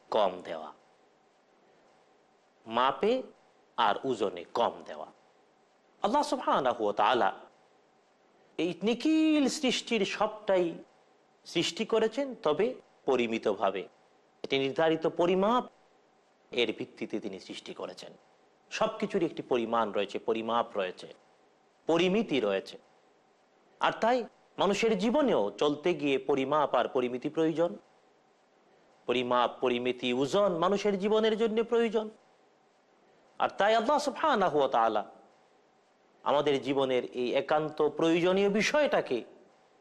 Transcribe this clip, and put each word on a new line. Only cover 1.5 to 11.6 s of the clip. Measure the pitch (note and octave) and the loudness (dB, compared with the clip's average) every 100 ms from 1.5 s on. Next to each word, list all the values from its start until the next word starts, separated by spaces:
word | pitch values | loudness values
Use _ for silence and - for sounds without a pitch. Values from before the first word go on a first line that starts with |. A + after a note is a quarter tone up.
| _ _ _ _ _ _ _ _ _ _ _ A2+ | _ _ _ _ _ _ _ _ _ _ _ -4
মাপে | A#2 C3 - G#3 B3+ - - _ _ _ - | 0 2 2 0 0 -4 -16 _ _ _ 0
আর | A2 G2 | 2 2
ওজনে | C3+ A2+ G2+ F2 E2 | -2 -2 -2 -4 -6
কম | B2 G#2+ E2 D#2 | 0 0 -2 -12
দেওয়া। | D#2 D#2 - _ _ _ _ _ _ _ _ | -14 -14 -18 _ _ _ _ _ _ _ _
আল্লাহ | G#3 C#4+ | 0 0
সুবহানাহু | C#4 C4+ D4+ B3+ C3 A2+ | 0 -2 0 0 2 0
ওয়া | G#2 | 0
তাআলা | - G#2+ B2 G2 - - _ _ _ _ _ _ _ _ _ _ - | 2 4 4 2 -2 -12 _ _ _ _ _ _ _ _ _ _ -4
এই | F3 E3+ | -4 -2
নিখিল | G#3 A#3+ D#4 D#4 D#4 D4+ C4 | -2 0 2 4 4 4 2
সৃষ্টির | - B3+ - - A3+ | 0 0 -2 -2 -2
সবটাই | G3 - G#3+ - - F#3+ E3+ E3+ - _ _ _ _ _ | 0 0 -2 -2 0 2 0 -4 -14 _ _ _ _ _
সৃষ্টি | - E3+ | -8 -4